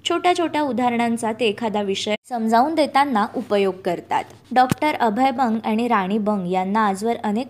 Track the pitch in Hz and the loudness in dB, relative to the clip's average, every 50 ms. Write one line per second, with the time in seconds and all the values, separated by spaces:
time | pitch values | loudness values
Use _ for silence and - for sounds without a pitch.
0 | - - 339 339 349 359 359 349 339 311 311 302 302 277 240 214 254 247 233 233 | -6 -4 -2 0 2 2 2 2 0 -2 -2 -2 -2 -2 0 0 0 0 0 0
1 | 233 233 233 226 233 214 - - 254 220 202 - 233 220 196 208 208 196 196 196 | 0 0 -2 -2 -2 -4 -2 0 0 0 0 -2 -4 -4 -2 -2 -2 -2 -2 -4
2 | - 214 208 214 _ - 254 233 220 220 226 226 254 302 330 311 294 277 - 269 | -2 -4 -4 -4 _ -6 -6 -4 0 2 4 4 4 4 2 2 0 2 2 2
3 | 277 285 262 208 202 247 - - 208 - 208 202 196 190 180 185 - 185 175 170 | 2 2 2 0 0 0 -2 -6 -4 0 2 2 2 2 0 -2 -4 -4 -4 -4
4 | - - - - - - - - - - 240 254 254 262 - - 302 302 294 - | -4 -4 -4 -4 -4 -6 -12 -20 -12 0 2 4 4 4 2 0 -2 -2 0 0
5 | - 226 202 226 262 269 254 240 269 233 220 226 220 226 220 220 240 240 233 208 | 0 0 2 2 0 0 2 0 0 0 0 -2 -2 -2 -2 0 0 2 2 0
6 | 190 185 202 226 208 208 214 202 180 175 185 185 185 190 202 220 220 208 196 190 | 2 0 0 0 0 0 -2 -2 -2 -2 -2 0 0 0 2 2 2 2 0 0
7 | 208 233 233 - - 214 202 220 269 254 | -2 -2 -2 -2 -2 -4 -2 -4 -4 -6